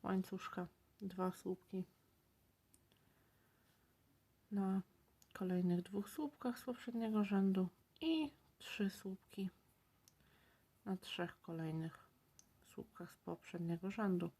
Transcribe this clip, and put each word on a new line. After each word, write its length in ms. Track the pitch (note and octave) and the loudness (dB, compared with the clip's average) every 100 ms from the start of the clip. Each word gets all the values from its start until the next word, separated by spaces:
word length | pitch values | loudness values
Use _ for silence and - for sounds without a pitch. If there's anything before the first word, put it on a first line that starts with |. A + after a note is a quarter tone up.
łańcuszka, 640 | G3+ F#3+ F#3 F#3+ - - F3+ _ _ _ | 2 0 0 -6 -6 -6 -8 _ _ _
dwa 320 | F#3+ F3+ F#3 | -8 -2 -2
słupki 520 | F3+ F#3 F#3 - F#3+ F#3 _ _ _ _ _ _ _ _ - _ _ _ _ _ _ _ _ _ _ _ _ _ _ _ _ _ | 0 -6 -6 -4 -6 -6 _ _ _ _ _ _ _ _ -20 _ _ _ _ _ _ _ _ _ _ _ _ _ _ _ _ _
na 320 | G3+ F#3+ F#3+ - _ _ _ - | 0 2 2 -2 _ _ _ -18
kolejnych 500 | - F#3 F3+ F3+ F3 | -4 2 4 6 4
dwóch 280 | F3 G3+ G3+ | 2 -4 -4
słupkach 480 | - D4 - B3 A#3+ | -4 -4 -2 -4 -2
z 40 | |
poprzedniego 640 | - B3 - A#3 A3+ G#3+ | -6 -6 -4 -2 2 4
rzędu 440 | G3+ G3+ G3 F#3+ F#3 - _ - | 4 6 6 6 2 -2 _ -4
i 300 | D#4+ D#4+ D4 - _ _ | 2 2 0 -4 _ _
trzy 320 | - - G3 | -12 -2 -2
słupki 600 | - G3 F#3+ _ - F#3+ - _ _ _ _ - _ _ _ - _ _ _ | -2 -8 -8 _ -4 -4 -6 _ _ _ _ -20 _ _ _ -20 _ _ _
na 120 | G#3 F#3 | -4 -4
trzech 460 | - - F3 - | -4 -4 -4 -6
kolejnych 680 | - E3 D#3+ D#3+ D#3+ - - _ _ - _ _ - | -10 -4 -2 -2 -4 -6 -20 _ _ -20 _ _ -18
słupkach 480 | - - - F3 | -14 -14 -12 -14
z 40 | - | -12
poprzedniego 680 | - E3+ - F3+ E3+ E3+ F#3+ | -8 -8 -6 -4 -2 -2 -2
rzędu. 400 | G3+ G#3 F3+ E3+ | 0 2 4 2